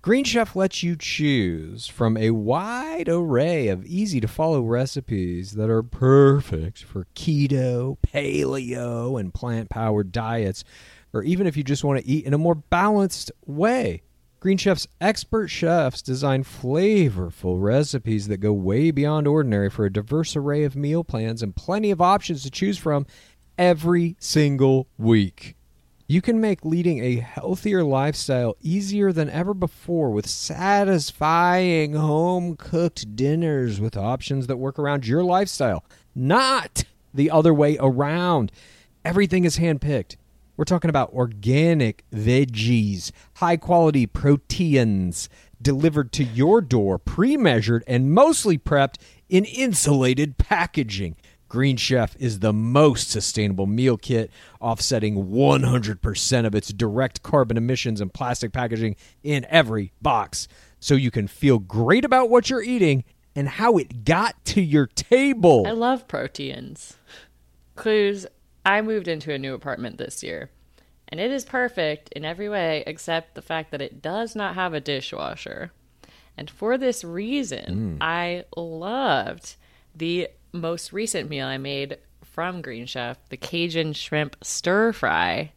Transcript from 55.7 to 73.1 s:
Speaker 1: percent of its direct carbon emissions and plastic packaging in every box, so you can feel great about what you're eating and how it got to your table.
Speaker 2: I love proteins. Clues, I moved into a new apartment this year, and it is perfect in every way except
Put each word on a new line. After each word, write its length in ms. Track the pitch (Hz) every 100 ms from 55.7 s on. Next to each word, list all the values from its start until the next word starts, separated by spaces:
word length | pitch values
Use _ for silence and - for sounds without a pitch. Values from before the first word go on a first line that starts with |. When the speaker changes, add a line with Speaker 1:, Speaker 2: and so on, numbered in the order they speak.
| 127 107 101
Speaker 1:
percent 440 | 113 98 - 127
of 100 | 113
its 180 | 104 -
direct 500 | 101 113 110 131 -
carbon 340 | - 147 120 117
emissions 440 | 120 127 127 107
and 120 | 98
plastic 380 | - 123 123 117
packaging 440 | 131 120 113 110 101 - _
in 220 | 147 143 113
every 440 | 160 123 110 95 _
box, 460 | 147 117 98 - - - - _
so 160 | -
you 160 | 143 127
can 160 | 113 98
feel 320 | - 143 120
great 440 | 92 104 117 220
about 260 | 254 254 240
what 200 | 240 -
you're 120 | 254
eating 420 | 220 247 170 135 - _ _
and 120 | 143 143
how 300 | - 226 208
it 260 | - 120
got 400 | 107 165 240 -
to 160 | - 208
your 260 | 170 147 131
table. 800 | - - 247 277 240 175 127 135
Speaker 2:
I 40 |
love 360 | 226 233 262 -
proteins. 920 | - 131 - 135 131 135 - - - _ - - _ _ _ _
Clues, 500 | - 220 214 202 202 180 _ _ _
I 160 | 190 208
moved 260 | 220 220 175
into 240 | 160 151
a 60 | 139
new 160 | 135
apartment 440 | 127 139 127 117 -
this 260 | - -
year, 260 | - - 139 _ _ _ _ _ -
and 120 | 156
it 120 | 226
is 140 | 269
perfect 640 | 262 254 247 190 156 151 -
in 160 | 143
every 240 | 156 170 208
way 340 | 208 165 156 -
except 480 | 156 -